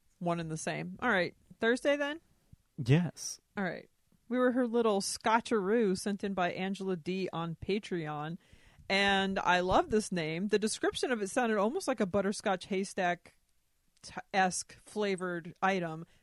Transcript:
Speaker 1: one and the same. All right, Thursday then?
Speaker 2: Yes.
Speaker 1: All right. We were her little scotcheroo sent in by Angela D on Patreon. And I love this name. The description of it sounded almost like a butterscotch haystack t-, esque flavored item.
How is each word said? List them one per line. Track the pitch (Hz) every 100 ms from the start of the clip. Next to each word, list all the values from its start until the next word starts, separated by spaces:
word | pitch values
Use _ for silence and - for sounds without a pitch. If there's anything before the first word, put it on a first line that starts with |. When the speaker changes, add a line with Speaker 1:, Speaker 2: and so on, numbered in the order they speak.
| _ -
Speaker 1:
one | 175 170
and | 165
the | 160
same. | - 156 175 190
All | 247
right, | 196 170 - - -
Thursday | 226 247 294 285
then? | 285 320 _ _ _ - _ -
Speaker 2:
Yes. | 117 151 170 - - - _ -
Speaker 1:
All |
right. | 185 - - _ _ _ -
We | 247
were | 254
her | 247 247
little | 233 226 196
scotcheroo | 190 - 226 226 - 226 185 233 208 190
sent | 214 202 202
in |
by | 190 175
Angela | - 190 196 190 180
D | 151 190 185
on | 165 165 165 -
Patreon. | 202 - 175 151 147 151 170 _ - - - -
And | 196 196 196 196 190
I | - 180
love | 180 226 349
this | 220 -
name. | 180 156 165 202
The | 214
description | 214 - 339 - 330
of | 233
it | 196
sounded | 262 233 214
almost | 208 339 302
like | 262
a | 202
butterscotch | 202 190 208 214 190 -
haystack | 190 196 - 180 170 - _ _ _ _ _ _ _
t-, | - - -
esque | 196 185 - - - -
flavored | 208 208 185 180 170 170 -
item. | 190 190 165 160 170 _